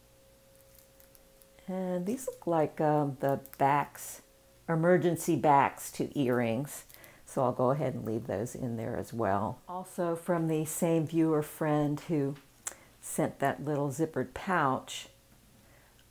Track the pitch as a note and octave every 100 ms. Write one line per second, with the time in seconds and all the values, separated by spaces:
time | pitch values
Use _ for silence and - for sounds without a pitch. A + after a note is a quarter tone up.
0 | _ _ - - - - - - - -
1 | - - - - - - - F#3 F3+ F3+
2 | F3+ C4 - - - E3 D3+ - D3+ D3+
3 | C#3+ C3 C#3 C3+ - - C#3 C#3+ C#3+ -
4 | - - - _ _ - - D#3+ E3+ F3+
5 | E3+ D#3+ - D3+ D#3 C#3 A#2 - - -
6 | C#3+ - B2 B2 A#2 A2+ D3 - - -
7 | - - - - B2 A#2+ B2+ D3+ C3 A#2+
8 | A2 A2 C3 G2 A#2+ - B2 A2+ A2+ E2+
9 | - A#2 G#2 G2 G#2+ - - F3+ F3+ -
10 | F3 E3 - E3+ D#3+ D#3 D#3 - E3+ E3
11 | D#3 E3 D#3+ D3+ D3+ - D#3 D3 D3 C#3+
12 | - D3 C#3 C#3+ - _ - - - -
13 | - - C#3+ - C#3 - C#3+ C#3+ C#3+ C3
14 | D#3 C3 A#2+ - F#3+ F3+ C#3 C3 - -
15 | - - _ - _ - - - - _
16 | -